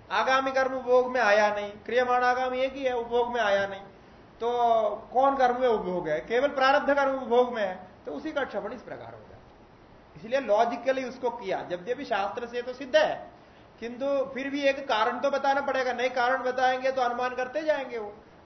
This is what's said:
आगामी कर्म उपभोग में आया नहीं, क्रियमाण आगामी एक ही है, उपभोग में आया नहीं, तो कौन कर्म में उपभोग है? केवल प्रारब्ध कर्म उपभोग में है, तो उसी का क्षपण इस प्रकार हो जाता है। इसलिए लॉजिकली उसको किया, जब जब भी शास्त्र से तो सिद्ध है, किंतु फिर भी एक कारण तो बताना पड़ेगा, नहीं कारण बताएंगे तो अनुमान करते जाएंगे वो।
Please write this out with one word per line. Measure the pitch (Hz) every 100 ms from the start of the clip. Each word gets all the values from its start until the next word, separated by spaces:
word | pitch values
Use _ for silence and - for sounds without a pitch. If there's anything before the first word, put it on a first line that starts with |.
| -
आगामी | 196 240 269 269
कर्म | 262 262
उपभोग | 262 240 254 247
में | 254
आया | 214 214 208 208
नहीं, | 208
क्रियमाण | 208 - 240 247 247
आगामी | 247 247 254 254
एक | 262
ही | 269
है, | 262 247
उपभोग | 220 240 233
में | 240
आया | 208 196 196
नहीं, | 190 - - - - - -
तो | 233 240 240 226 208 - -
कौन | 240 277 269
कर्म | 247 247
में | 254
उपभोग | 214 180 180 160
है? | 175
केवल | - 233 277
प्रारब्ध | 277 262 277 247 285
कर्म | 269
उपभोग | 269 220 240 247
में | 226 196
है, | 185 - - -
तो |
उसी | 285 311
का | 285
क्षपण | 254 208 208
इस | 247
प्रकार | 170 131 113
हो | 113
जाता | - 104
है। | - - - - - - - 156
इसलिए | 208 269
लॉजिकली | 233 208 233 247 262 262
उसको | 254 - 247
किया, | 233 196 147
जब | 143 175 185
जब | 247
भी | 254
शास्त्र | 214 208 - 233
से | 240
तो | 247
सिद्ध | 247 277 311
है, | 214 135 - - - - - -
किंतु | 226 240 277
फिर | 277 262 240 277
भी | 285
एक | 277 269 277
कारण | 214 233 247
तो | 277
बताना | 269 277 285
पड़ेगा, | 277 262 254
नहीं | 233 254
कारण | 254 247 262
बताएंगे | 254 254 254 254 262
तो | 262
अनुमान | 240 240 247 247
करते | 254 302
जाएंगे | 311 285 254 233
वो। | 208 - - -